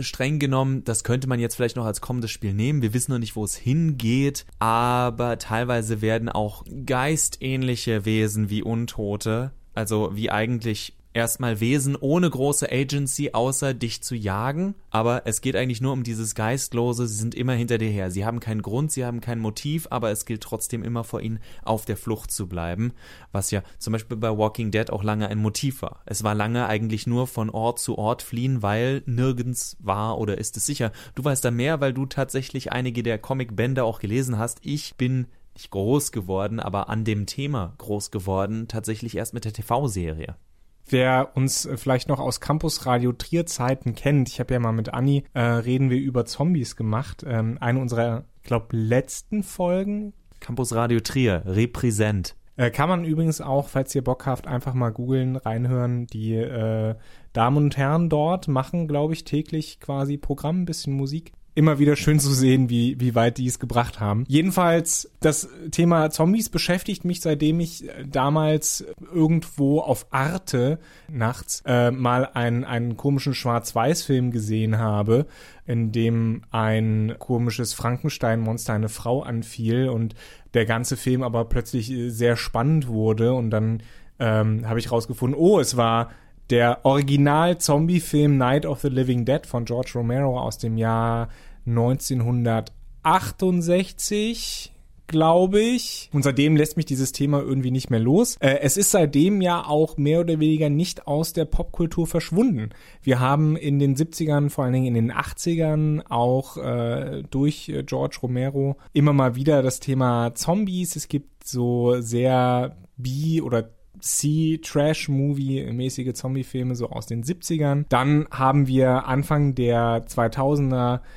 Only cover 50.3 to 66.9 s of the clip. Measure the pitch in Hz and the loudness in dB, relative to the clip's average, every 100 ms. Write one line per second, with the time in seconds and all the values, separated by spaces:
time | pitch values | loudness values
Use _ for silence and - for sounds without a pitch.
50.3 | - - 120 123 113 120 117 - 135 123 | -20 -8 -4 0 0 2 2 0 2 2
51.3 | 90 95 92 120 - 123 104 107 104 87 | 2 0 2 2 2 0 2 2 0 -4
52.3 | - - - 120 - 156 180 170 156 165 | -10 -20 -2 0 2 2 2 0 2 2
53.3 | 156 139 135 135 135 131 139 123 127 - | 0 0 -2 0 -2 -2 -2 -2 -2 -2
54.3 | 127 - 123 139 127 120 110 123 131 127 | -4 -4 -6 -2 -2 -2 -2 -2 0 0
55.3 | 131 113 113 123 127 123 123 120 110 110 | -2 -4 -2 0 0 0 -2 -4 -6 -2
56.3 | 113 120 127 110 110 110 110 - - - | -2 -2 -2 -2 0 -2 -4 -10 -20 -8
57.3 | - 117 147 147 139 139 160 170 151 156 | 0 4 4 4 2 2 2 2 2 2
58.3 | 185 - 135 131 175 160 147 151 160 - | 0 0 -2 0 -4 -2 0 0 -2 -4
59.3 | 147 151 160 151 - - 139 139 143 - | -4 -2 -6 -6 -12 -8 -4 -2 -4 -4
60.3 | 143 147 180 175 160 - 139 139 156 - | -4 -2 -2 -2 -4 -4 -2 -2 -6 -10
61.3 | - - - 156 143 147 147 - 151 139 | -20 -6 4 4 6 4 4 4 4 4
62.3 | 131 131 131 127 120 120 127 127 117 117 | 4 6 6 4 2 2 2 0 4 2
63.3 | 120 127 - 123 120 120 - 104 104 127 | 2 -4 -4 -2 0 0 -2 -2 0 2
64.3 | 139 180 185 175 165 165 - - _ 156 | 2 2 2 4 2 0 -4 -6 _ 0
65.3 | 147 - - 160 - 170 170 156 - 165 | 0 -4 -12 -8 2 4 4 2 2 2
66.3 | 220 220 165 - 180 - | 2 0 -2 0 -2 -2